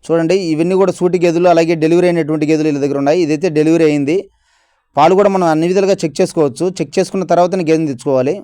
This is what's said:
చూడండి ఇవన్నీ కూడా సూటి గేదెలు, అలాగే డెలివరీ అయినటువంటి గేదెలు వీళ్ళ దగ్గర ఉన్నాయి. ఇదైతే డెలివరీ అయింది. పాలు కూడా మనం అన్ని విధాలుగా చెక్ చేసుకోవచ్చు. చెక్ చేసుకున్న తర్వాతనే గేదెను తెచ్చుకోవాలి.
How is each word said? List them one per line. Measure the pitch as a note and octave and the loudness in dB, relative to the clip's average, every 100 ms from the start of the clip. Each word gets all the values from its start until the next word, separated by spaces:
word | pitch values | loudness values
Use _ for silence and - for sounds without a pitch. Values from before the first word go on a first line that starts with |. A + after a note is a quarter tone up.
| - | -2
చూడండి | E3 E3 F#3+ F3 | -2 2 0 0
ఇవన్నీ | D#3 E3+ F#3 | -2 0 2
కూడా | F#3+ | 0
సూటి | - F3+ F3+ | 0 -2 0
గేదెలు, | E3+ E3 F3+ | 0 2 2
అలాగే | E3 E3 E3 | 2 2 0
డెలివరీ | D#3+ E3+ F3+ | 2 2 2
అయినటువంటి | E3+ D3+ D#3 D3+ | 0 -2 -2 0
గేదెలు | D#3 D#3 | 0 0
వీళ్ళ | C#3+ | -2
దగ్గర | C#3 C#3 | -2 -2
ఉన్నాయి. | C#3 E3+ | 0 0
ఇదైతే | D#3 D3+ F3 | 0 -2 -2
డెలివరీ | D3+ D3+ E3 D#3+ | 0 2 2 2
అయింది. | D3 C#3 F3+ - _ _ _ _ _ _ - | 2 -2 -2 -4 _ _ _ _ _ _ 2
పాలు | D#3+ F#3 | 4 4
కూడా | G3+ | 2
మనం | G3 E3+ | 2 0
అన్ని | D#3 E3+ | 0 0
విధాలుగా | F#3+ F#3+ F#3+ | 0 0 0
చెక్ | E3 C#3+ | -2 -2
చేసుకోవచ్చు. | F#3 - D3 - F3+ | -2 0 -2 -2 -6
చెక్ | F3+ D#3+ | -4 -6
చేసుకున్న | - F#3 G3 F#3+ | -4 -4 -4 0
తర్వాతనే | E3+ F3 F#3 | 2 2 0
గేదెను | D#3 D#3+ D#3+ | 0 0 -2
తెచ్చుకోవాలి. | C3 C#3+ C3 B2+ F#3+ | -6 -2 0 0 -4